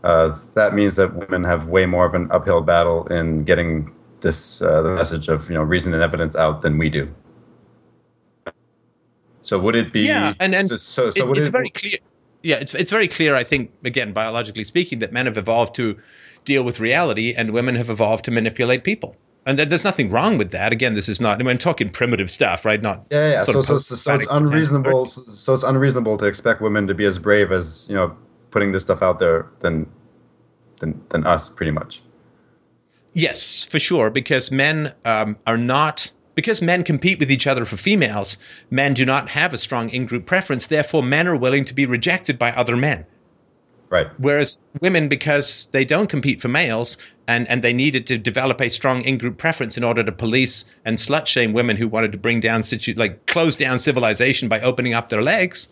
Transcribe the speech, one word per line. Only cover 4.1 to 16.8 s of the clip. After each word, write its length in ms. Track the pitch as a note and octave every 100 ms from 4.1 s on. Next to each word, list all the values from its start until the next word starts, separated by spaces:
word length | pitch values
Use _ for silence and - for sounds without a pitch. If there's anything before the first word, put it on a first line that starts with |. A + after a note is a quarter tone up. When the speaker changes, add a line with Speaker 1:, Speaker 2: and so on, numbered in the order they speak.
| -
Speaker 1:
this, 420 | F2 D#2 - -
uh, 200 | F2 D#2
the 80 | D#2+
message 360 | F#2 E2 E2 D#2
of, 180 | D#2 -
you 80 | E2
know, 80 |
reason 300 | D#2 F2+ E2
and 100 | E2
evidence 320 | E2 D#2 E2 D#2
out 260 | D#2 D2+
than 140 | D#2 D2+
we 120 | D#2+
do. 200 | D2 C#2 - _ - _ _ _ _ _ _ _ _ _ _ - - _ _ _ _ _ _ _ _
So 160 | - G2+
would 160 | G2 A#2
it 160 | A#2
be 80 | A2
Speaker 2:
Yeah, 320 | G#2+ C#4+ E3 G2+
and, 120 | F#3+
and 140 | F#3 G3
Speaker 1:
so, 80 | A2+
so, 360 | - - A#2+
so 120 | G2+
Speaker 2:
it, 40 | B2
Speaker 1:
would 80 | C#3
Speaker 2:
it's 100 | D3
Speaker 1:
it 40 |
Speaker 2:
very 180 | B3+ B3+
clear. 300 | - G3+ G3 _ _ _ _
Yeah, 160 | E3 C3
it's, 160 | C#3
it's 180 | - F3+
very 160 | G#3+ F#3
clear, 280 | - D3+ C3+
I 100 | A#2+
think, 260 | C#3+ A#2 _ B2
again, 260 | B2+ A2
biologically 540 | G#2 A2 A#2 G#2+ G#2 G2+
speaking, 340 | F3 F3+ A#2+
that 140 | A2
men 140 | A#2+ B2+
have 100 | G#2+
evolved 380 | G2+ A2+ A#2 -
to 220 | A#2 G2+ - - - -
deal 200 | - C#3
with 180 | B2 -